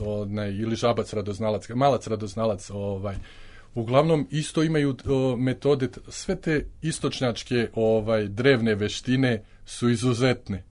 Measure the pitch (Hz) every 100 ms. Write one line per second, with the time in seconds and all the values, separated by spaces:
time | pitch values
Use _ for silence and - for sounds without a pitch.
0 | 107 104 101 104 104 98 110 113 120 113
1 | 104 107 98 92 110 104 - 120 139 131
2 | - 110 104 - 113 101 - 101 101 98
3 | 101 95 87 - - - - 120 113 131
4 | 160 160 135 147 151 - 160 160 143 131
5 | - 135 131 123 131 127 139 143 131 -
6 | - - - 185 - 151 - - 160 -
7 | 143 - 127 107 - 123 110 - 110 110
8 | 107 113 104 101 131 131 113 104 104 -
9 | - 127 127 113 - - - - 120 117
10 | 127 113 131 127 - 95 -